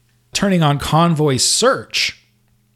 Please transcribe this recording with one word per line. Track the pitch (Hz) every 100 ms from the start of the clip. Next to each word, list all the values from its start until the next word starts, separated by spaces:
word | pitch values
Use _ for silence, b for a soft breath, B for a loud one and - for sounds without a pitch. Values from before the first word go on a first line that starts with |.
| _ _ _
Turning | - 202 180
on | 151 143
convoy | - 156 170 151 151 127
search | - - 247 220 104 - - - _ _ _ _ _